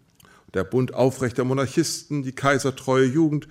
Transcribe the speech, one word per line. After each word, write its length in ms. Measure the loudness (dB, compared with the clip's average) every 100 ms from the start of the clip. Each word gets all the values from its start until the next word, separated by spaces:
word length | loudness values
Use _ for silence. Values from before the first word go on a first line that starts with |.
| _ _ -20 _ _
der 100 | -6
Bund 280 | -2 0 0
aufrechter 520 | 2 0 2 -2 -2
Monarchisten, 800 | 0 0 -2 -2 -2 -4 -6 -6
die 100 | -6
kaisertreue 720 | -2 0 2 0 -4 0 2 4
Jugend, 420 | 4 2 0 -6